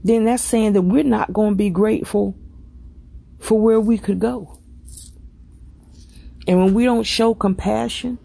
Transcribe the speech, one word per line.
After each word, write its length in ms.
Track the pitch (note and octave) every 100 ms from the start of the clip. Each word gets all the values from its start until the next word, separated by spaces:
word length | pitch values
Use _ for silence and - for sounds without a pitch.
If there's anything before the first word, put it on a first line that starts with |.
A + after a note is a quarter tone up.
then 200 | F#3 A3+ A3
that's 160 | B3
saying 320 | - A3+ G#3+
that 80 | G3+
we're 220 | F3+ B3+
not 280 | D4 A3 -
gonna 240 | F#3+ G#3+ G3
be 140 | G#3
grateful 680 | F3 G#3+ A3 - G#3 G3 F#3+ - - - - - - - - - -
for 200 | - A3
where 220 | A3 A3
we 160 | G#3+ A3
could 220 | - F#3
go. 420 | A3 B3 F3 - - - - - - - - - - - - - - - - - - - -
And 120 | F#3
when 160 | F#3+
we 100 | G3+
don't 200 | B3 A#3
show 300 | G#3+ - A3+
compassion 840 | A3+ G3 F#3+ F#3+ A3 A#3 - B3 B3